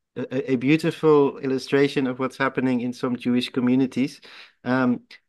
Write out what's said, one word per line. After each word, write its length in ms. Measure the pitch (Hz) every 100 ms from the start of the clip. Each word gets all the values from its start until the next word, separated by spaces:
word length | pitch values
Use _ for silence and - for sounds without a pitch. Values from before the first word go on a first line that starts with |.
| _ 120
a, 80 | 123 131
a, 180 | 131
a 20 | 127
beautiful 840 | 127 160 165 - 156 147 139 135
illustration 680 | 135 131 - 139 139 143 131
of 100 | 127
what's 180 | 131 -
happening 440 | 135 135 131 123
in 100 | 123
some 240 | 123 131 120
Jewish 340 | 123 123 123
communities. 720 | 131 123 127 131 123 143 - - - - _
Um, 380 | 120 131 127 120 - -